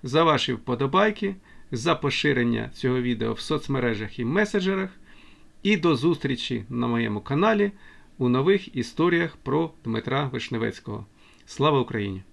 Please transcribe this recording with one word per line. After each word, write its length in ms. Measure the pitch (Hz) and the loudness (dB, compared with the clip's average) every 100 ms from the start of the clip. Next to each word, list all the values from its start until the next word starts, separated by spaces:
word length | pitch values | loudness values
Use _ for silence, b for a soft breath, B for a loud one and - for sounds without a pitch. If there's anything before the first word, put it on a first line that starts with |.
за 200 | 135 139 | 0 2
ваші 300 | 165 139 - | 4 4 0
вподобайки, 800 | 120 - 120 135 180 214 208 196 190 b b b | -4 -4 -2 2 4 2 0 -4 -6 b b b
за 240 | 123 139 156 | -4 -2 0
поширення 720 | 143 - 151 131 117 113 110 | 0 0 2 2 2 0 -4
цього 280 | - 131 127 | -4 -2 0
відео 320 | 123 117 113 | 0 -2 -2
в 60 | 110 | -4
соцмережах 800 | - 151 - 139 120 107 104 - | -4 -4 -2 0 0 -2 -6 -4
і 60 | 120 | -2
меседжерах. 640 | 170 208 208 190 190 190 - b b b b b - | 0 2 0 0 -2 -4 -10 b b b b b -4
І 140 | 196 208 | 0 2
до 180 | 165 139 | 4 2
зустрічі 720 | 147 170 143 127 - 120 101 | 2 0 -2 -4 -4 -6 -6
на 180 | 120 120 | -4 0
моєму 340 | 117 113 104 | 0 0 -4
каналі 500 | - 139 208 220 202 - B B B - | -2 2 4 4 2 -2 B B B -2
у 120 | 123 | 2
нових 460 | 123 147 196 - - | 2 4 2 2 -6
історіях 600 | 113 - 170 170 170 - | -6 0 2 2 0 -4
про 280 | - 147 160 - | -2 -2 -2 -6
Дмитра 440 | - - - 135 143 | -4 -4 -2 -2 -2
Вишневецького. 720 | 123 - 117 113 - - 107 101 b b b b | -4 -6 -2 -4 -4 -10 -10 -12 b b b b
Слава 340 | - 143 143 | 0 2 2
Україні! 440 | 123 113 101 95 98 | 0 -2 -4 -6 -12